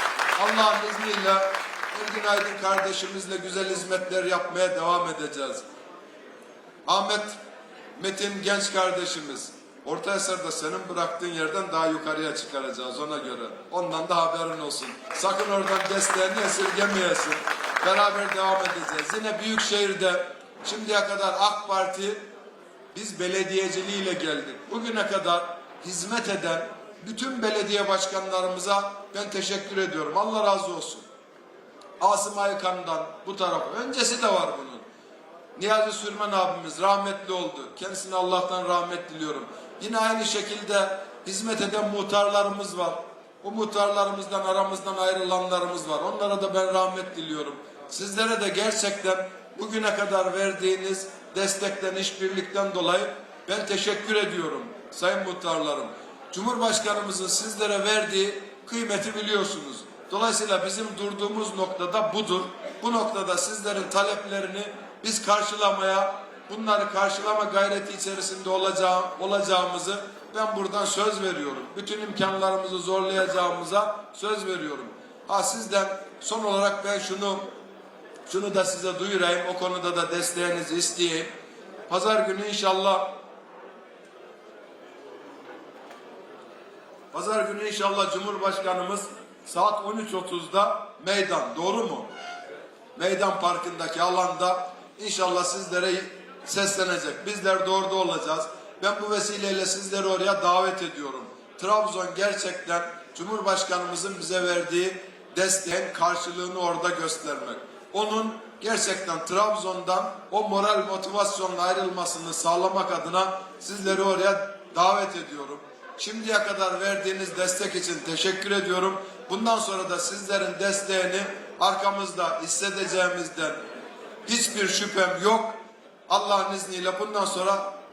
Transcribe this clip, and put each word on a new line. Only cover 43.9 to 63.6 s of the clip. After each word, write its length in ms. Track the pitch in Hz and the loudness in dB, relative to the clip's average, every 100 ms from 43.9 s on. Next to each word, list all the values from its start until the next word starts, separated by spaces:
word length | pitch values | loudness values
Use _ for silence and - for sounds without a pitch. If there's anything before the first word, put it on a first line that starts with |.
| 202 196 196 190 196 | 4 2 0 -2 -2
aramızdan 560 | 190 190 185 185 190 190 | 2 2 2 -2 -4 0
ayrılanlarımız 920 | 185 185 180 185 180 180 175 175 156 | 2 2 2 0 2 0 0 -2 -2
var. 100 | 147 | -2
Onlara 420 | 180 214 202 202 | -2 0 0 0
da 120 | 190 | 0
ben 200 | 190 185 | 2 4
rahmet 420 | 185 185 185 180 165 | 4 2 0 -6 -8
diliyorum. 380 | 160 151 143 135 - - - | -6 -6 -6 -10 -14 -18 -12
Sizlere 520 | - 202 196 226 214 | -8 -4 0 2 2
de 80 | 202 | 0
gerçekten 800 | 170 220 208 202 202 185 190 - - - 185 | 0 0 2 0 0 2 2 0 -10 -14 -10
bugüne 380 | 214 220 214 202 | -4 0 2 2
kadar 420 | 202 196 185 190 | 2 2 2 2
verdiğiniz 680 | 196 185 185 190 190 190 - - - | 0 2 2 2 0 -4 -6 -12 -8
destekten, 600 | 190 190 - 196 196 190 190 | -2 -2 0 -2 -2 -2 -2
işbirlikten 800 | 196 - 190 190 - 196 196 | -4 -2 -2 -2 -2 0 0
dolayı 320 | 180 175 180 - - - - - | 2 2 2 2 -6 -14 -12 -4
ben 180 | 208 196 | -4 0
teşekkür 500 | 196 208 202 214 214 | 0 0 0 2 2
ediyorum 460 | 185 175 160 139 - - - | 2 0 -4 -4 -8 -12 -14
sayın 320 | - 180 196 | -2 0 2
muhtarlarım. 640 | 190 175 170 165 151 147 113 - - - - | -2 -4 0 0 0 -2 -4 -10 -16 -18 -12
Cumhurbaşkanımızın 920 | 180 226 233 226 - 208 208 202 185 185 | -4 0 2 2 2 2 0 -2 -2 0
sizlere 580 | 196 220 208 208 202 | 0 -2 -2 0 2
verdiği 580 | 202 214 214 190 202 - - - - | 2 2 2 2 2 -2 -10 -16 -8
kıymeti 480 | 233 208 202 220 | -4 -2 -2 -2
biliyorsunuz. 600 | 208 208 202 185 165 143 123 - - - | -4 0 2 0 -4 -8 -12 -14 -18 -6
Dolayısıyla 560 | 196 226 214 214 190 190 | 0 2 2 2 2 2
bizim 200 | 196 214 185 | -2 -4 -4
durduğumuz 560 | 202 196 202 220 190 190 | -4 -2 -2 -2 -2 -2
noktada 560 | 185 185 175 214 214 | -2 0 0 2 2
budur. 260 | 214 190 185 - - - - | 0 0 0 -2 -8 -12 -4
Bu 100 | 233 | 0
noktada 440 | 226 214 202 175 180 | 2 2 0 0 0
sizlerin 540 | 208 214 | 0 -2